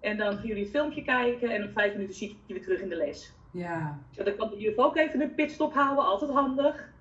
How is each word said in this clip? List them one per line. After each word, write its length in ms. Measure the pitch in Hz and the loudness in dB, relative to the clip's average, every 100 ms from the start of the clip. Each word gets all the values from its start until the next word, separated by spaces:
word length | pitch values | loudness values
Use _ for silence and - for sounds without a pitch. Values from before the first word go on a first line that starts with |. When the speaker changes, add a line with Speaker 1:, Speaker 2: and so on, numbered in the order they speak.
Speaker 1:
En 160 | 214 208 | -2 0
dan 160 | 208 202 | 0 -2
gaan 100 | 220 | -4
jullie 160 | 202 | -4
het 100 | 202 | -2
filmpje 300 | 294 302 294 | 0 0 -2
kijken 480 | - 254 240 240 240 | 0 2 2 0 -2
en 140 | 214 | -2
om 80 | 202 | -4
vijf 200 | - 202 | 0 0
minuten 220 | 202 190 | 0 -8
zie 160 | - 208 | -6 -10
ik 60 | - - | -10 -12
je 80 | |
weer 80 | 185 | -10
terug 180 | - 185 | -2 -2
in 80 | 196 | -2
de 80 | 165 | -2
les." 360 | 147 - - - - | -2 -4 -14 -20 -14
Speaker 2:
Ja. 460 | 180 175 165 156 143 - | -8 -4 -4 -4 -6 -14
Speaker 1:
Zo, 120 | - | -4
dan 140 | 202 202 | -2 -2
kan 140 | 226 | -4
de 80 | 202 | -2
juf 180 | 214 214 | -2 4
ook 180 | 277 311 | 4 6
even 240 | 311 254 | 2 2
een 140 | 294 | -2
pitstop 400 | - 302 - 302 | 0 -2 2 0
houden, 300 | 277 285 277 | 4 2 4
altijd 260 | 294 294 294 | 2 2 2
handig. 640 | 269 269 262 285 302 - - | 2 2 4 2 2 -10 -18